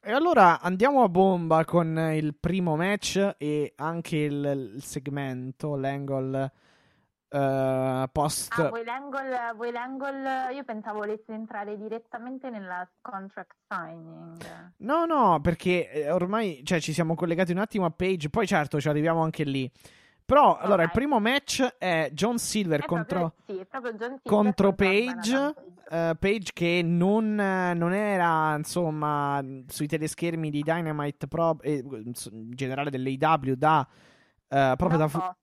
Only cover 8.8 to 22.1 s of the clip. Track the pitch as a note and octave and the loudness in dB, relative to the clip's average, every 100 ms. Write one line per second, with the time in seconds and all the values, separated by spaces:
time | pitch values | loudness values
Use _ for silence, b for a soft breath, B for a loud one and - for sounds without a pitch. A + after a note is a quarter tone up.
8.8 | A#3 B3+ C#4+ C4+ C4 B3 A#3 A3 A#3+ A#3 | -8 -8 -6 -8 -4 -4 -4 -6 -6 -6
9.8 | B3 C4+ C#4 C4+ C4+ C4 C4 C4+ C4 A3 | -8 -8 -8 -6 -4 -4 -4 -8 -8 -10
10.8 | A3 G#3 G#3 G#3+ - A3 A3 A3 G3+ G#3 | -8 -6 -6 -6 -8 -12 -10 -10 -10 -10
11.8 | G#3+ A3+ A3+ A#3 A#3+ C4 C4 A3 F#3+ F3+ | -8 -10 _ -14 -12 -12 -10 -10 -10 -10
12.8 | F3+ _ - F#3+ G3 - F3+ _ _ F#3+ | -10 _ -12 -12 -12 -14 -18 _ _ -10
13.8 | E3 E3 E3 E3 E3 E3 - - - _ | -10 -14 -18 -18 -18 -16 -18 -18 -20 _
14.8 | G#3+ D#4 E4+ D#4 G#3+ D#3+ C#3+ E3 F#3 F3+ | -2 0 2 4 6 4 2 0 0 0
15.8 | A2+ C#3 D3 F3 F3+ A3 G#3+ C#3 C#3+ F3 | 0 -4 0 0 0 -2 -2 -6 -2 -2
16.8 | D#3 D#3+ D#3+ E3 E3+ E3+ F3+ F3+ A3 G#3 | 0 -2 0 0 0 0 0 0 -2 0
17.8 | F3 - F#3 F#3+ D3 G#3 G3 F#3+ D3 D3+ | -2 0 -2 0 -2 -2 2 2 2 -2
18.8 | D3+ D3 D#3+ E3 D#3+ D#3 D3 C3+ B2+ b | 0 2 2 2 0 0 -2 -2 -4 b
19.8 | b b b b - C#4 C#4 E3 F#3+ G3 | b b b b 4 6 8 6 4 4
20.8 | E3 F3 F#3 B3+ G#3 C#4 - - B3+ - | 4 2 2 2 2 0 -2 -2 -2 0
21.8 | F#3 E3 D#3 | 0 0 0